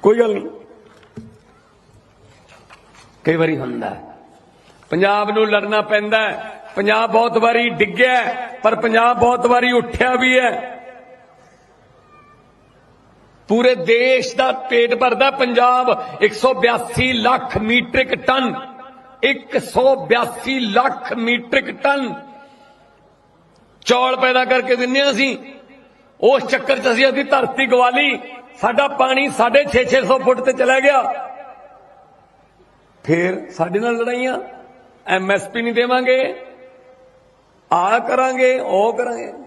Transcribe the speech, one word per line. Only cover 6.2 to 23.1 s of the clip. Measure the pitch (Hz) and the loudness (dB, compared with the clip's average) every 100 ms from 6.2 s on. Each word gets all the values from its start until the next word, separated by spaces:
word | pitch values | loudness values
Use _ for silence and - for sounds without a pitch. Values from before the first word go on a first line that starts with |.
ਹੈ, | 214 - - - - - | 0 -4 -12 -16 -12 -4
ਪੰਜਾਬ | 202 214 226 | 0 2 2
ਬਹੁਤ | 220 240 233 | 2 2 2
ਵਾਰੀ | 226 233 240 | 2 2 0
ਡਿੱਗਿਆ | - 202 175 254 254 | 0 -2 2 2 2
ਹੈ, | 220 240 - - | -2 -6 -10 -2
ਪਰ | 220 226 | -2 0
ਪੰਜਾਬ | 233 226 233 240 | 0 2 2 4
ਬਹੁਤ | 240 247 240 | 2 2 2
ਵਾਰੀ | 247 247 | 2 4
ਉੱਠਿਆ | 247 240 - 254 254 | 0 0 -2 0 2
ਵੀ | 254 254 | 2 2
ਹੈ। | 247 - - - - - - - - _ _ _ _ _ _ _ _ 1077 1077 1077 _ _ _ _ _ _ _ _ _ _ - | 2 -2 -10 -14 -18 -20 -20 -20 -20 _ _ _ _ _ _ _ _ -20 -20 _ _ _ _ _ _ _ _ _ _ _ -2
ਪੂਰੇ | 220 247 240 | 2 2 2
ਦੇਸ਼ | 170 233 254 254 - - | 2 2 4 2 0 -2
ਦਾ | 262 247 - | -2 -2 -2
ਪੇਟ | 240 233 240 | 0 2 2
ਭਰਦਾ | 254 233 269 | 0 2 0
ਪੰਜਾਬ, | 269 247 233 247 247 254 214 - - | 2 0 2 4 2 0 -2 -4 0
ਇੱਕ | 208 | 0
ਸੌ | - 262 | 2 -2
ਬਿਆਸੀ | 254 233 233 233 233 254 | 2 0 0 -4 -2 -2
ਲੱਖ | 247 220 254 - - | 0 0 0 -2 -6
ਮੀਟ੍ਰਿਕ | 214 240 240 269 262 269 - | 0 0 0 -2 -2 -2 0
ਟਨ, | 262 247 226 - - - - - - | 0 -2 -6 -12 -18 -20 -20 -20 -4
ਇੱਕ | 247 277 - - | -2 -2 -4 -6
ਸੌ | - 196 254 269 160 | -2 0 2 0 0
ਬਿਆਸੀ | 233 233 - 240 269 | 0 0 -6 -6 -4
ਲੱਖ | 226 202 254 247 - | 0 0 0 -4 -8
ਮੀਟ੍ਰਿਕ | 240 226 240 240 277 262 - | -6 -2 -2 0 -2 -2 -4
ਟਨ | 277 277 247 170 - - - _ _ _ _ _ _ | -2 -2 -4 -10 -16 -20 -20 _ _ _ _ _ _